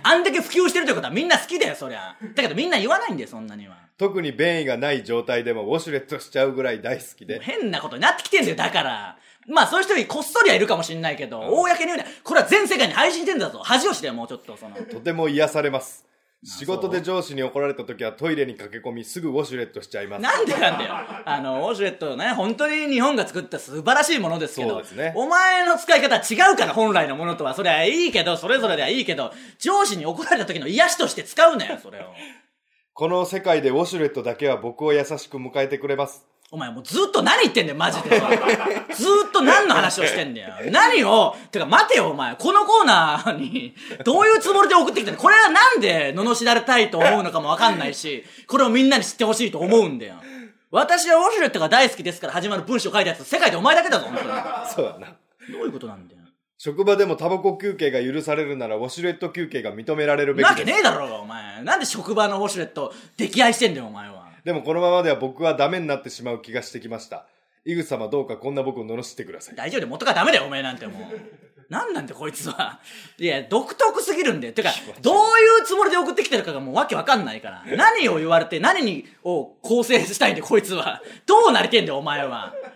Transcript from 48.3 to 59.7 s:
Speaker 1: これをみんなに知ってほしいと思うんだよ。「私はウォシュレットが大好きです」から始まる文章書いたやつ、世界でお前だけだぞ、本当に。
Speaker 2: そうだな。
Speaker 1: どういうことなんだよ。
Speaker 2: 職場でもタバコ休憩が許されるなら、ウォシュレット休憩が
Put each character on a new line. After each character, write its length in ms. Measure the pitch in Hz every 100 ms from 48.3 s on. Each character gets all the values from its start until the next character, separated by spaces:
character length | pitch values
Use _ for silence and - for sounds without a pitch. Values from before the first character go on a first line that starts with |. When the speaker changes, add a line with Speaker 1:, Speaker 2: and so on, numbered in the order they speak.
| - -
Speaker 1:
こ 120 | 269
れ 40 |
を 60 | 247
み 140 | 240
ん 60 | 269
な 80 | 262
に 40 |
知 120 | - -
っ 20 |
て 80 | 220
ほ 80 |
し 140 | 220 226
い 40 |
と 60 | 147
思 180 | 180 226
う 100 | 185
ん 80 | 127
だ 100 | 104
よ。 80 | 87 262 262 226 _ _
「私 380 | 196 302 349 339
は 80 | 330
ウ 120 | 370
ォ 20 |
シ 80 | 440
ュ 20 |
レ 60 | 302
ッ 20 |
ト 100 | 196
が 80 | 156
大 220 | 240 262
好 80 | -
き 60 |
で 80 | 170
す」 80 | 165
か 60 | 151
ら 60 |
始 140 | 175 202
ま 80 | 190
る 40 |
文 180 | 175 240
章 120 | 190
書 100 | 208
い 20 |
た 60 | 175
や 60 | 160
つ、 80 | 135
世 140 | -
界 100 | 294
で 80 | 170
お 40 |
前 140 | 233 330
だ 60 |
け 60 | 349
だ 100 | 269
ぞ、 60 | -
本 100 | -
当 60 |
に。 60 | - - - - -
Speaker 2:
そ 80 | -
う 20 | 120
だ 140 | -
な。 160 | 92 - _ _ -
Speaker 1:
ど 100 | -
う 40 | 311
い 0 |
う 60 |
こ 80 | 131
と 80 | 117
な 80 | 95
ん 120 | 90
だ 60 |
よ。 80 | 87 85 _ _ -
Speaker 2:
職 280 | 151 143 196
場 100 | 202
で 100 | 196
も 100 | 156
タ 120 | 165
バ 120 | 190
コ 180 | 196 -
休 160 | 202
憩 160 | 190 151
が 100 | 127
許 200 | 127 147
さ 140 | 151 151
れ 100 | 143
る 100 | 139
な 120 | 113
ら、 80 | 107
ウ 40 |
ォ 80 | 127
シ 120 | 165
ュ 20 |
レ 60 | 175
ッ 80 | 170
ト 120 | 170
休 180 | 175 160
憩 140 | 131
が 120 | 107